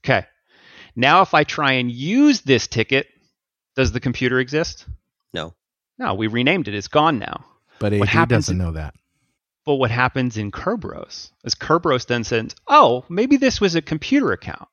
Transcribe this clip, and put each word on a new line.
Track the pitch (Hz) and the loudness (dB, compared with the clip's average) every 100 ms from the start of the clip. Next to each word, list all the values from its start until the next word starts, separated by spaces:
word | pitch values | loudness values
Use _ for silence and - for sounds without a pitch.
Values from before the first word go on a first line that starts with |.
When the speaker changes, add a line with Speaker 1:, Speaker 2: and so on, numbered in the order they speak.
Speaker 1:
Okay. | - 113 - _ _ _ _ - - - | 0 -2 -2 _ _ _ _ -20 -16 0
Now, | 131 170 | 4 4
if | 185 | 4
I | 156 | 2
try | 151 - 143 | 0 0 0
and | 131 123 | 0 -2
use | 120 143 240 294 247 | -4 -2 4 4 2
this | - 123 - | 2 2 2
ticket, | - 113 135 - _ _ _ _ _ _ - | -4 0 0 -2 _ _ _ _ _ _ -2
does | 131 | 0
the | 120 | 0
computer | 135 123 127 127 | -4 -2 0 0
exist? | 127 151 165 - - - _ _ _ | -2 -2 -4 -8 -18 -20 _ _ _
Speaker 2:
No. | 87 80 _ _ _ _ _ | -10 -10 _ _ _ _ _
Speaker 1:
No, | 247 | -6
we | 98 110 | -2 -2
renamed | 113 127 185 110 | 0 0 0 -2
it. | |
It's | 104 - | -6 -2
gone | 147 156 131 | 2 2 0
now. | - - - _ _ _ | -6 -12 -16 _ _ _
Speaker 3:
But | 104 | -2
Speaker 1:
What | 101 101 | 0 0
Speaker 3:
A | |
D | - | 2
Speaker 1:
happens | 120 117 98 | 2 0 0
Speaker 3:
doesn't | 90 | -2
Speaker 1:
in | 87 | -4
Speaker 3:
know | |
that. | 78 76 - _ _ _ _ _ _ | -6 -10 -14 _ _ _ _ _ _
Speaker 1:
But | - 143 | -2 0
what | 127 | 0
happens | 117 127 135 127 110 | 2 0 0 -4 -4
in | 104 | -6
Kerberos | - - 226 - - - - - _ | -6 -4 -4 -8 -12 -16 -18 -20 _
is | 113 | -10
Kerberos | - - 160 170 127 - | -8 0 0 2 0 0
then | 120 | -4
says, | 113 117 113 - - | -2 -4 -4 -12 2
"Oh, | 294 143 123 - | 6 6 4 -4
maybe | 175 262 277 | -4 2 2
this | 262 - | 2 0
was | 196 165 | 0 0
a | |
computer | 151 156 - 277 214 | -2 -8 0 0 2
account" | 92 - 73 - | -2 -6 -14 -16